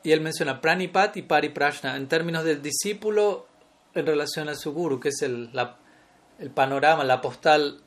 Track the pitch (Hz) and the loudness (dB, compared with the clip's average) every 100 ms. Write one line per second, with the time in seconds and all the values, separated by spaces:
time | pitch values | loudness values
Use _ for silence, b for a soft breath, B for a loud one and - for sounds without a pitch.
0 | 160 156 156 156 151 127 160 175 180 190 | 4 2 2 -4 -4 0 0 0 0 2
1 | 208 190 139 151 147 147 143 143 135 135 | 2 -2 0 2 2 0 -2 0 -6 -6
2 | 135 165 170 165 160 143 143 135 202 208 | -2 0 0 -2 -2 -2 -2 -4 -4 -4
3 | 214 208 208 185 - _ _ _ _ 175 | 0 2 2 0 -10 _ _ _ _ -4
4 | 151 147 147 - 151 147 156 147 170 131 | 0 0 -2 -6 -6 -6 -6 -4 -2 -2
5 | 143 135 143 120 117 131 120 - b b | -2 -2 -4 -4 -6 -6 -6 -8 b b
6 | b b b _ 143 - 135 139 147 156 | b b b _ -8 0 0 4 4 4
7 | 139 127 131 123 160 151 143 - | 2 0 0 0 4 4 2 -6